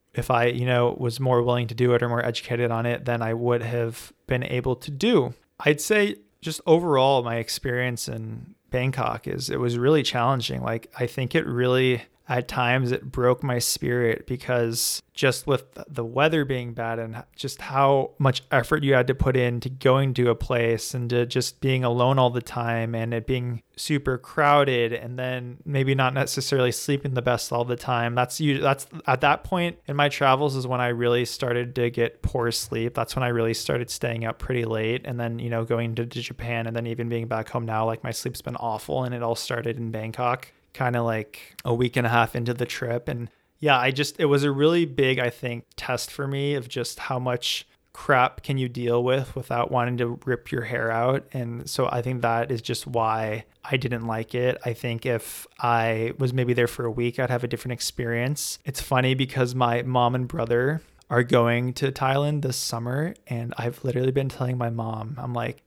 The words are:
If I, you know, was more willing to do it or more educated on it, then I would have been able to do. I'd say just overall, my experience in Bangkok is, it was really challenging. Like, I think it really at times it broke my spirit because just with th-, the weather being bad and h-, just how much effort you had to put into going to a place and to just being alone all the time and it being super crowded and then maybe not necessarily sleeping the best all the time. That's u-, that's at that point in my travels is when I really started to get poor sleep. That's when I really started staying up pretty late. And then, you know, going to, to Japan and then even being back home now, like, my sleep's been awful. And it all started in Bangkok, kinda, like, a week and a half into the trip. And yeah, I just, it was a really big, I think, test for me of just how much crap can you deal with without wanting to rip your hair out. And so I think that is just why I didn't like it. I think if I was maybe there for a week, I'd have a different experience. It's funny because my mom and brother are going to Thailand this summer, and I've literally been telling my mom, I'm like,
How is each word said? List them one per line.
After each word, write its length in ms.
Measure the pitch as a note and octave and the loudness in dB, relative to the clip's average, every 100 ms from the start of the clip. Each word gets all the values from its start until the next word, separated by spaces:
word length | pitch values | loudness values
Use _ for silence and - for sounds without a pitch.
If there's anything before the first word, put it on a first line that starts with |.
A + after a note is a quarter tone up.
| _ | _
If 160 | - - | -6 0
I, 160 | A#2+ A#2+ | 4 4
you 180 | B2 | 2
know, 320 | B2 B2 A#2+ - | 2 4 2 0
was 220 | B2 A#2 | -4 -2
more 220 | C3 B2 | 2 4
willing 240 | A#2+ B2 A#2 | 4 2 0
to 60 | |
do 180 | A2+ B2 | 2 4
it 100 | A#2+ | 4
or 60 | A#2+ | 2
more 160 | A#2+ | 0
educated 460 | A#2+ A2 - A#2+ A#2+ | 0 -2 -2 0 0
on 160 | A2+ A#2+ | 0 0
it, 180 | A#2+ | -2
then 160 | B2 A#2 | -2 -2
I 140 | A2+ | 0
would 280 | A#2 A#2+ A#2+ | 0 2 0
have 500 | A2+ A#2+ A#2 A2+ - _ - | 0 -2 -2 -6 -16 _ -2
been 160 | B2+ | -2
able 340 | - B2 C3 B2 | 0 -2 -2 -2
to 140 | - | -6
do. 440 | C#3 A3 G#3+ B2 B2 _ - | -2 4 4 2 -4 _ -2
I'd 200 | D3 D3 | 2 2
say 360 | - G#3+ G#3 G3+ _ _ | 2 2 2 0 _ _
just 220 | D#3+ D#3+ - | -10 -2 4
overall, 560 | E3 F3 C#3 C3+ C3+ | 4 6 4 6 4
my 140 | A#2+ A#2 | 2 -2
experience 720 | A2+ - C3+ B2 B2+ A#2+ - | -4 -6 -4 -2 -2 -4 -6
in 460 | A2+ A2 A2+ B2 - - | -8 -8 -10 -14 -20 -6
Bangkok 580 | B2+ C3 C3 A#2 A2+ - | -2 0 0 -2 -2 -4
is, 220 | - B2+ | -6 -4
it 100 | B2+ | -2
was 160 | A#2+ A#2+ | 0 2
really 260 | B2+ D#3 | 4 4
challenging. 600 | B2 B2+ A#2+ C3+ A2+ C3 | 4 0 2 0 -2 -4
Like, 280 | B2 A2+ - - | -4 -6 -8 -6
I 80 | B2 | -4
think 280 | - B2+ | -4 -2
it 120 | D#3+ - | 0 0
really 560 | A#2+ B2 B2+ C3 A#2+ - _ - | 0 2 4 4 2 -4 _ -4
at 160 | B2+ B2 | -4 -2
times 460 | B2 A#2+ B2+ B2 | 0 2 2 2
it 180 | B2+ C3+ | -2 -4
broke 320 | C3 B2 B2+ | 0 2 2
my 160 | C#3 B2 | 0 0
spirit 640 | - - C3 B2 A#2 - | -2 -2 -2 2 2 0
because 800 | - B2+ - B2 A#2 A2+ - - - | -4 -6 -2 0 0 0 -2 -4 -8
just 340 | - C3+ - - | 0 2 2 0
with 260 | C3 - | -2 -2
th-, 120 | - - | -18 -12
the 140 | C3+ | -8
weather 400 | A2+ B2 D#3 D#3+ | -4 2 2 2
being 280 | C#3 C3 A#2+ | 0 -2 -6
bad 280 | A#2 A#2 A2+ | -6 -4 -4
and 160 | A2+ A2 | -6 -8
h-, 60 | - | -14
just 260 | - C3+ - | -10 -10 -10
how 520 | - C3+ C#3 C#3 - - | -4 2 4 4 2 2
much 260 | C3+ B2+ - | 2 2 2
effort 320 | C3+ A#2 D3+ | 0 2 2
you 100 | C#3 | 4
had 140 | C3 B2 | 4 4
to 60 | B2+ | 2
put 200 | C3+ C3 | 2 2
into 320 | B2 A#2+ B2+ | 2 0 -6
going 460 | C3 C3+ C3+ C3+ | 0 4 4 4
to 160 | B2 A#2+ | 2 2
a 40 | A2+ | 2
place 580 | - B2 A#2 A2+ - | 0 0 2 0 -2
and 160 | B2+ A#2+ | -6 -2
to 160 | A#2+ A#2+ | 0 2
just 340 | C3 - - | 0 -2 -2
being 220 | C3+ C3 | 0 2
alone 380 | B2+ A#2+ B2 C3+ | 2 4 4 6
all 100 | B2 | 4
the 100 | A#2+ | 2
time 540 | - B2 A#2 A#2 A2+ | -4 -4 -2 -2 -2
and 180 | A2+ A2+ | -2 -2
it 140 | A#2+ A2+ | -4 -2
being 360 | B2+ B2 A#2 - | -2 -2 -6 -8
super 420 | - - D3 C#3 B2+ | -10 -2 0 0 -4
crowded 760 | - - D3 D3 C#3 B2 A#2 | -4 2 6 6 6 4 2
and 260 | A#2 A#2 B2 | -2 -8 -6
then 400 | B2+ B2+ B2 B2 | -4 -6 -8 -12
maybe 280 | - C#3 C3+ | -4 0 2
not 220 | C3+ C3 | 2 2
necessarily 560 | C3+ C#3 - C3 C#3 B2 | 0 -2 -2 0 2 2
sleeping 440 | - - C#3 C#3 | 0 -2 -2 -2
the 60 | B2+ | -2
best 320 | A#2+ A#2 - | 0 0 0
all 120 | A#2+ | -2
the 100 | B2 | -2
time. 400 | A#2+ - B2 A#2+ | -4 -2 0 0
That's 260 | A#2+ B2 - | 0 0 0
u-, 200 | D3+ C3+ | 0 2
that's 260 | C#3 - - E3 - | 2 2 -2 -8 0
at 140 | B2+ | 2
that 200 | C#3+ D3+ | 4 2
point 360 | - F#3 F3 - - | 0 -2 -2 -4 -4
in 80 | C#3+ | 2
my 120 | D3 | 2
travels 460 | - C#3 C3 D3 | 4 4 4 2
is 140 | C3+ B2+ | 0 -2
when 120 | B2+ | -2
I 80 | B2 | 0
really 360 | A#2 A#2+ A#2+ | 0 2 2
started 500 | A#2+ - B2+ A#2+ B2 | 0 -2 -2 -2 -2
to 160 | B2+ A#2+ | 0 0
get 320 | A#2+ A#2 - | 2 -2 0
poor 300 | - C3 A#2 | -4 0 0
sleep. 420 | - - A#2 A#2 | -2 -4 -2 -2
That's 220 | - A#2 - | -2 -4 -2
when 80 | |
I 40 | B2 | 0
really 260 | A#2 A2+ | 2 0
started 360 | A2+ - C3 B2 | 0 -2 -2 -4
staying 340 | - B2 A2+ | -6 -4 -4
up 140 | A2+ - | -4 -6
pretty 260 | - B2 | -4 -2
late. 380 | A2+ A2 A2 A#2+ | -2 -2 0 -2
And 140 | - A#2+ | -4 -6
then, 220 | A#2 A#2 | -4 -4
you 100 | B2 | -4
know, 140 | A#2 | -4
going 320 | A2+ A#2 A#2 A2+ | -2 -2 -2 -4
to, 100 | A#2+ | -6
to 140 | B2 | -6
Japan 460 | A#2 B2 A#2+ A#2 A2+ | -10 -8 -6 -4 -4
and 80 | A#2 | -4
then 100 | A#2 | -4
even 220 | A#2 A#2 | -4 -4
being 180 | A#2 A2+ | -4 -2
back 220 | A2 A2 | -4 -4
home 180 | A#2+ A2+ | -6 -2
now, 180 | A2 A2+ | 0 0
like, 180 | A2+ | -2
my 80 | A#2+ | -6
sleep's 280 | A2+ - - | -6 -6 -8
been 160 | - A#2+ | -8 -6
awful. 460 | A#2 G#2+ - C3+ | -4 -4 -4 -2
And 120 | B2+ A#2+ | -2 -2
it 60 | |
all 120 | A#2 | -2
started 420 | A#2 - B2 A#2 A2+ | -2 -2 -4 -4 -4
in 120 | A#2 | -6
Bangkok, 640 | A2 A2 A2+ B2 B2+ - _ _ | -6 -8 -2 0 -2 -6 _ _
kinda, 300 | - B2+ A#2+ | -4 0 0
like, 540 | A#2 A2 G#2+ - - - | 0 -2 -4 -12 -20 -8
a 100 | B2+ | -2
week 220 | A#2 B2 B2+ | 0 0 0
and 100 | A#2+ | 2
a 40 | |
half 260 | A#2 A2+ B2+ | 4 2 0
into 180 | A#2 | -4
the 120 | A#2+ A#2+ | -2 -4
trip. 420 | - A#2+ A#2+ C3+ | -4 -4 -4 -4
And 200 | B2 A#2 _ _ - | -6 -8 _ _ -2
yeah, 200 | D3 C3 | 4 4
I 120 | B2+ | 4
just, 300 | C3+ C#3+ - | 2 -2 2
it 60 | D#3 | 4
was 180 | C#3 | 4
a 80 | C#3+ | 2
really 320 | C#3 D3+ E3+ | 4 4 4
big, 340 | D#3+ C3 C3 C3 | 2 2 2 2
I 120 | B2 | -2
think, 340 | - B2+ A#2+ - - | -2 -6 -8 -12 -10
test 340 | - B2 - | -4 -4 -4
for 180 | - C#3 | -8 -6
me 260 | C#3 C#3+ | -2 -2
of 140 | C#3+ A#2+ | -2 -4
just 320 | B2+ A#2+ - | -6 -6 -6
how 180 | - C3 | -6 -4
much 480 | B2+ B2 - - - _ _ | -2 -2 -2 -6 -8 _ _
crap 500 | - - C3+ B2+ - | -6 2 4 4 0
can 140 | - C3+ | -4 -2
you 120 | B2+ | -2
deal 340 | B2 A#2+ A#2+ | -2 0 2
with 320 | B2 C3 C3 | 2 0 -2
without 380 | C3 - A#2+ - | -8 -4 -2 0
wanting 240 | B2+ A#2+ B2 | 0 0 0
to 220 | A#2+ A#2+ | -2 -4
rip 280 | - A#2 - | -4 -4 -2
your 100 | C3 | -6
hair 300 | A#2 B2 A2+ | -4 -2 0
out. 340 | A2+ A#2+ C3+ - | 0 2 0 -2
And 360 | C3+ A#2 A#2+ - | -6 -6 -6 -6
so 200 | - B2+ | -2 0
I 120 | B2 | 0
think 200 | B2 B2+ | -2 -2
that 300 | A#2 A#2 A#2 | 0 0 0
is 100 | A#2 | -4
just 240 | - A2+ C#3+ | -4 -6 -4
why 580 | A#2+ A2 A2 A2 A2 - _ | 0 0 0 -2 -6 -10 _
I 120 | - C3+ | -8 -6
didn't 300 | A#2+ A#2+ A#2 | -4 -6 -6
like 280 | A2+ A2+ | -6 -4
it. 240 | B2 B2 - | -2 -2 -2
I 80 | B2 | -6
think 300 | A2+ B2 A#2 | -8 -6 -6
if 420 | C3+ A#2 - - - - | -2 -4 -4 -16 -18 -6
I 540 | A#2+ A#2 A2+ A2 A2+ - | 0 2 2 0 -2 -2
was 140 | C3 | -2
maybe 220 | C3 B2 | 0 0
there 140 | A#2+ A#2+ | 2 2
for 160 | - | 0
a 60 | A#2+ | -6
week, 280 | A#2 A#2+ A#2 | -2 -2 0
I'd 120 | B2 | -2
have 120 | B2 | -2
a 60 | A#2 | -4
different 240 | A#2+ B2+ | -6 -6
experience. 880 | A#2 - - A#2+ A#2 B2 D3 - - | -6 -6 -6 -4 -2 -2 -2 -6 -8
It's 160 | - - | -8 -8
funny 340 | - B2+ C3 | 0 2 4
because 400 | C3 C3 C3+ B2 B2+ | 2 0 0 0 2
my 260 | A#2+ A#2+ | 2 2
mom 320 | B2 B2+ A#2+ | 2 2 4
and 140 | B2+ B2 | 2 -2
brother 540 | E3 A#2 A#2+ C3 D#3 - _ - | -2 0 2 2 0 -6 _ -2
are 140 | B2 | 2
going 480 | B2 B2 A#2 A#2+ B2 | 6 6 6 4 0
to 160 | B2 C#3 | 0 -2
Thailand 520 | C3 C3+ C#3 D3 D3+ | 0 0 2 0 0
this 140 | C3+ B2 | -2 -2
summer, 580 | - A#2 A#2 C3+ E3 - - | -4 -4 -4 -2 -4 -6 -8
and 260 | A#2 A#2 - | -6 -6 -6
I've 240 | A#2+ - | -6 -4
literally 280 | C3 A#2+ C3 | -2 0 2
been 160 | C3+ C3+ | 2 0
telling 280 | - B2 B2 | -2 -4 -2
my 140 | A#2+ | -2
mom, 460 | A#2 A2+ A2 A2 B2+ | -2 -4 -6 -8 -8
I'm 160 | C3 | -6
like, 260 | A#2+ A2+ - | -4 -4 -8